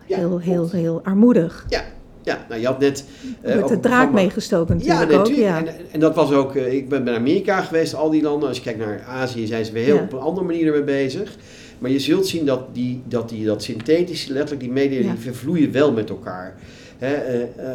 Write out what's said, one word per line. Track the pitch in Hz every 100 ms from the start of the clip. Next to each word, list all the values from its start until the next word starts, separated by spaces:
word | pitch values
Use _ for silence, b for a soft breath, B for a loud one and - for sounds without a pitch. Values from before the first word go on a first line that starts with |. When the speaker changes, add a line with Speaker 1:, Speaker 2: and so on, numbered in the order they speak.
| -
Speaker 1:
Ja, | 190
Speaker 2:
Heel, | 175 175
heel, | 175 175
Speaker 1:
klopt. | 170
Speaker 2:
heel | 175 165 165
armoedig. | - 196 240 190 170 - -
Speaker 1:
Ja, | - - - - -
ja. | - - -
Nou, | 113
je | 120
had | 131
net, | 139 - - B 262 240
Speaker 2:
Er | -
Speaker 1:
eh, | 247
Speaker 2:
wordt |
Speaker 1:
ook | 190
Speaker 2:
de | 233
Speaker 1:
een |
Speaker 2:
draak | 233 247
Speaker 1:
programma | 262 226
Speaker 2:
meegestoken | 185 - - 185 165 175
Speaker 1:
Ja, | 285 339
Speaker 2:
natuurlijk | - 143
ook, | 226
Speaker 1:
natuurlijk. | 285 208 165 160
Speaker 2:
ja. | -
Speaker 1:
En, | -
en | 151
dat | 156 165
was | 139
ook, | 139 131 143
eh, | 127
ik | 135 131
ben, | 139
ben | 123
naar | 117
Amerika | 123 190 190 190
geweest, | 170 165 160 135
al | 156
die | 156
landen. | 151 147 139
Als | 120
je |
kijkt | 127 110
naar | 107 104 120
Azië, | 131 127 117 110
zijn | 113 110
ze |
weer | 110
heel | 123 147
Speaker 2:
Ja. |
Speaker 1:
op | 190
een | 131
andere | 147 185 180
manier | 165 156
ermee | 147
bezig. | 139 139 135 147 214 - B B B B
Maar | 127
je | 135
zult | 135 175 190
zien | 165 143
dat | 127 - 120
die, | 123 123 -
dat | 120 113
die, | 110 107
dat | 101
synthetische, | - 113 117 165 175 156 -
letterlijk | 135 151 143
die | 123
media, | 131 139 131
Speaker 2:
Ja. | -
Speaker 1:
die | 113
vervloeien | 117 - 135 175 123
wel | 120 147
met | 113 104
elkaar. | 95 101 90 92 - B B B B
Hè, | 127
eh, | 147 123 120 120 - 131